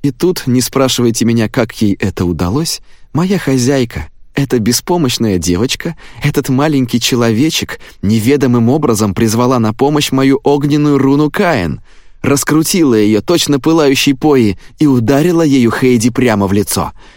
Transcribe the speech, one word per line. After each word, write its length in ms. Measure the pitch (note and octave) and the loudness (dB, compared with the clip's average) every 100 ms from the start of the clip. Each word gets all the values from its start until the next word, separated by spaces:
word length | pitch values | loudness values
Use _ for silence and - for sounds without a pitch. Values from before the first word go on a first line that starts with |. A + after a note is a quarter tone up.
И 80 | C#3+ | -4
тут, 340 | C3 F3 E3+ - | -2 -2 -2 0
не 160 | B2 | -2
спрашивайте 640 | B2 C3+ C3 - A#2+ A2 A2+ | 0 0 0 2 0 0 0
меня, 240 | A#2 A2 | 0 0
как 320 | - A2+ - | -2 -4 -2
ей 140 | G#2 F#2 | -2 0
это 300 | G2 - F2 | -4 -2 -4
удалось, 560 | D#2+ F2 B2 E3 - - - - | -2 -2 -2 -4 -8 -12 -20 -8
моя 280 | D3 F#3 G3 | -4 0 -2
хозяйка, 680 | - C3+ B2 C#3 B2 - - - - - | 0 0 2 0 -2 -6 -12 -16 -10 -6
эта 240 | C#3 B2+ | -2 0
беспомощная 800 | A2 A#2+ - F3 C#3 - A2+ F#2 | 0 -2 -2 -2 0 -2 -2 -2
девочка, 580 | E2+ F2 B2+ - E3+ D#3+ - - | 0 -2 -2 -4 -8 -10 -16 -6
этот 280 | C#3+ D3 C#3 | -2 -2 -2
маленький 500 | C3 D3+ C#3+ B2+ A#2+ | 0 0 0 0 -2
человечек 800 | - A#2+ A#2 A2 D#3 - - - - - | -2 0 0 2 0 -2 -8 -12 -18 -6
неведомым 680 | G2 A2+ G#2+ C#3+ C3+ A#2+ A#2 | 0 0 2 2 2 2 2
образом 440 | D3+ C#3+ G#2+ G#2+ | 2 0 0 0
призвала 460 | F2+ A2+ A2+ B2 C3 | 0 0 2 0 2
на 140 | A2 | 0
помощь 380 | A2 C#3 D3+ C#3+ | 0 0 0 -2
мою 300 | C3+ C3+ C3+ | 0 2 2
огненную 540 | - C#3+ C#3+ D3 D3 C#3 | 2 0 0 0 2 2
руну 340 | C3+ C#3+ D3+ | 2 2 0
Каин, 500 | - F#3+ C#3 E2+ C2 - - - - | 0 0 0 -2 -6 -12 -20 -20 -8
раскрутила 760 | - C#3 - D3+ D#3+ F#3+ D3+ A2+ | -2 -2 0 0 0 0 2 2
её 260 | G#2 G#2+ | 2 0
точно 380 | - F3 - C#3+ | 0 -2 0 0
пылающей 540 | D3 E3 D3 C3+ - | 2 2 2 2 0
пои 440 | C3+ D#3 C#3 A2 F#2 - - | 0 2 2 2 -2 -12 -2
и 100 | D3+ | 0
ударила 540 | B2+ A2+ C#3 E3 E3+ | 2 2 2 2 2
ею 300 | E3 C3+ A#2 | 2 2 2
Хейди 380 | - B2+ B2 A#2+ | 2 2 2 0
прямо 380 | A#2+ A#2+ G#2+ G2 | 0 0 0 0
в 60 | |
лицо. 380 | G2+ G2+ - - - - | 0 -2 -4 -6 -10 -20